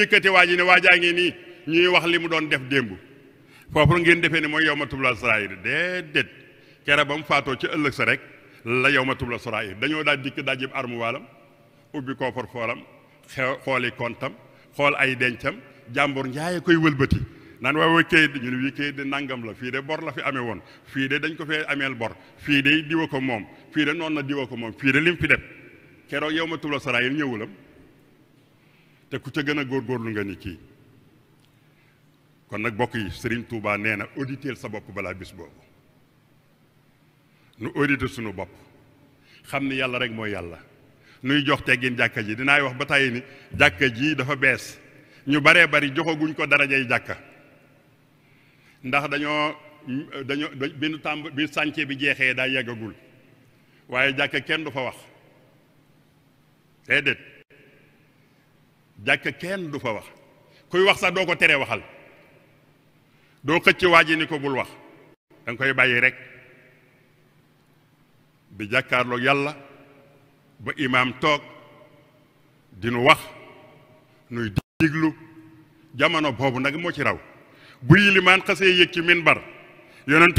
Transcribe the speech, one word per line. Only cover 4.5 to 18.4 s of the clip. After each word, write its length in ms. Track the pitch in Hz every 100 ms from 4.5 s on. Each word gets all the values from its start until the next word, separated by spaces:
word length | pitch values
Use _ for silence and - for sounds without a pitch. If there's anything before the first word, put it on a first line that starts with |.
| 151
yawma 220 | 156 147 139
tubla 280 | 135 131 110
sarair. 340 | 120 107 98 95
Déedéet. 640 | 101 147 175 180 156 143 - - - - - -
Keroog 240 | - 147 139
ba 80 | 151
mu 80 |
faatoo 320 | 151 143 135 127
ci 100 | 170
ëllëg 260 | 160 143
sa 120 | 127
rek, 160 | 110 131 - - - -
la 240 | 113 123 131
yawma 240 | 139 131
tubla 240 | 127 127 120
sarair. 360 | 123 110 107 95
Dañoo 240 | 135 156
daal 160 | 147 143
dikk 180 | 135 151
daal 140 | 135 131
jëb 120 | 131
armuwaalam, 500 | 135 123 120 117 135 240 - - _ _ _ _
ubbi 200 | 151 131
koofar 320 | 123 127 117 120
foolam, 300 | 123 113 120 - - _ _ -
xew-, 300 | - 131 143
xooli 260 | - 127 120
kontam, 420 | 113 120 - 131 - - - - -
xool 180 | 143 147
ay 180 | 135 123
dencam, 400 | 123 120 135 208 - - -
jàmbur 320 | 123 143 135 131
njaay 320 | 135 165 180
koy 160 | - 165
wëlbati. 420 | 160 135 135 - - - - -
Naan 160 | 123 151
waaw, 140 | 165
waaw, 100 | 165
kayit, 300 | 160 165 151
ñu 160 | 139